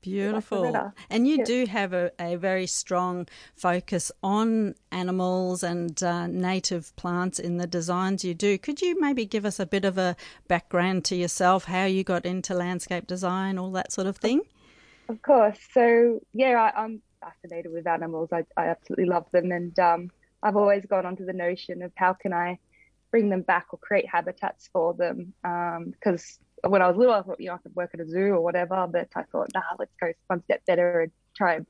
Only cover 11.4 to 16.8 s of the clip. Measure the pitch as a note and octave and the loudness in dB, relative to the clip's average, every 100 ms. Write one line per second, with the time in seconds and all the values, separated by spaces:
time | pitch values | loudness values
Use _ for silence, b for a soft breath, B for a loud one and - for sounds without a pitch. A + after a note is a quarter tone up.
11.4 | F3+ F#3 - F3+ G3 F#3+ F#3+ F3 F3 F#3 | 4 4 2 -2 0 0 0 -2 -2 -6
12.4 | - F3+ F3 F3+ - F3+ - F3+ F#3 F#3 | -4 -2 -2 -4 -4 -8 -6 -6 -2 -2
13.4 | F#3+ F#3+ F#3 F#3 - - F#3+ G3 A3 C4+ | -2 -4 -4 -6 -6 -4 -4 -2 0 0
14.4 | G#4+ b b b b b b A3+ - C4+ | 0 b b b b b b -12 6 8
15.4 | G#3+ G#3 - - A#3 A#3 A#3+ A3+ - A3 | 8 2 0 4 6 8 6 4 -4 0
16.4 | C4 A#3+ A3 - | 4 4 4 2